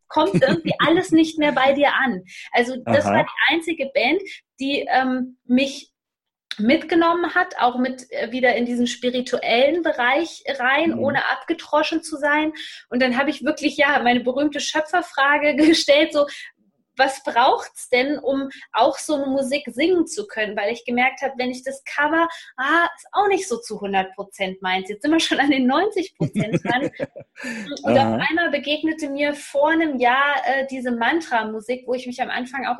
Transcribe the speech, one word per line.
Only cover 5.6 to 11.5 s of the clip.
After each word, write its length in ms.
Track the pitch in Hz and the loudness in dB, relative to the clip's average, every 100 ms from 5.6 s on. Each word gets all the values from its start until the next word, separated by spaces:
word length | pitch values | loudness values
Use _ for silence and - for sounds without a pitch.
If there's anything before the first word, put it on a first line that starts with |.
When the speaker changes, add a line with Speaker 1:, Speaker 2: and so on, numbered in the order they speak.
| 277 - - _ _ _ _ _ - - | 2 -4 -18 _ _ _ _ _ -14 -2
Speaker 1:
mitgenommen 760 | 214 320 320 339 339 349 349 | 2 2 4 2 4 2 0
hat, 200 | 359 359 - | 0 -2 0
auch 200 | 247 247 | 0 0
mit, 340 | 254 254 - | -4 -4 -10
äh, 180 | - 220 | -8 -6
wieder 240 | 254 247 | 0 2
in 120 | 226 240 | 2 0
diesen 200 | 240 240 | 0 -2
spirituellen 960 | - 247 247 247 254 - 233 285 349 | -2 -2 -2 -2 -4 0 4 4 2
Bereich 640 | 320 294 247 285 330 - - 277 | -2 0 2 0 -2 -8 -8 -2
rein, 320 | - 277 330 | 0 2 2
Speaker 2:
Mhm. 80 | 233 | 0
Speaker 1:
ohne 280 | 262 277 - | 0 0 -2
abgedroschen 720 | 262 - | -4 -4